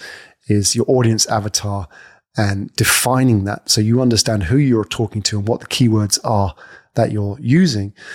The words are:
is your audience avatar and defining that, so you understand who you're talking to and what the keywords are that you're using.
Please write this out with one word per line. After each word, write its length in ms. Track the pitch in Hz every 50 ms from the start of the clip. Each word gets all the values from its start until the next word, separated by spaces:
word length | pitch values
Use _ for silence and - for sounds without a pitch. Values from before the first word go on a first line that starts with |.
| - - - - - - _ _ _
is 300 | - 104 104 98 - -
your 80 | 113 117
audience 400 | - 135 127 120 113 113 107 -
avatar 600 | - 113 107 101 104 - - - 104 101 101 92 - - - - - - _ _ _ _
and 360 | - 107 101 98 98 104 - -
defining 680 | - 110 - - - - 123 127 127 131 127 113 101 98
that, 260 | 101 - - - -
so 120 | - 110
you 200 | 107 110 117 127
understand 440 | 131 123 117 101 - 123 110 104 92
who 140 | 80 123 143
you're 260 | 147 135 120 110 101
talking 380 | - - - 113 104 - 107 98
to 180 | - 107 101
and 80 | 98 107
what 100 | 117 -
the 80 | -
keywords 540 | - - - 127 113 110 110 107 98 - - -
are 320 | 131 113 101 98 95 - - - - - - _ _ _
that 160 | - 113 -
you're 260 | 107 107 101 101 98 -
using. 540 | 147 117 135 175 190 165 117 104 98 101 - - - -